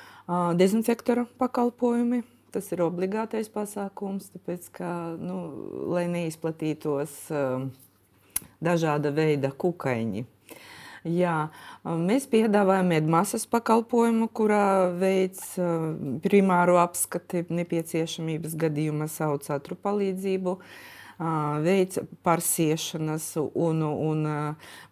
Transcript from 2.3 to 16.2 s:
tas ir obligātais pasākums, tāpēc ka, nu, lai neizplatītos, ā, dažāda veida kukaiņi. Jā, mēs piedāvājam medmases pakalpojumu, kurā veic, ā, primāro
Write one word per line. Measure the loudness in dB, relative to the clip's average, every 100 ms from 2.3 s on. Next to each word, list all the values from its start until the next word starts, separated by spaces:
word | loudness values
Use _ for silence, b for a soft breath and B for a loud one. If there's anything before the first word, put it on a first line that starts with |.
| _ _
tas | -8 -6
ir | -2 0
obligātais | 0 -2 -2 -4 -4 -4
pasākums, | -6 -8 -6 -8 -8 -8 -8 -10
tāpēc | -12 -10 -10 -10
ka, | -10 -6 -6 -6 -8
nu, | -8 -8 -8 -10 -10 -8 -4
lai | -2 0
neizplatītos, | -2 -4 -4 -6 -4 -4 -2 -2 -2 -4 -8 -6
ā, | -2 -2 -2 -6 b -18 _ _ B B B B B
dažāda | 0 2 2 2 2
veida | 2 2 2 0
kukaiņi. | 0 -2 0 0 0 0 -4 -8 _ B B B B B B
Jā, | -4 0 2 0 -2 B B B
mēs | -4 -2 2 2 2
piedāvājam | 2 4 6 6 4 4
medmases | 4 4 4 2 -2 -2
pakalpojumu, | 0 4 2 4 2 4 2 0
kurā | 0 2 4 4 4 2
veic, | 2 2 2 0 -4 -10
ā, | -4 0 0 -2 -4 -4
primāro | -4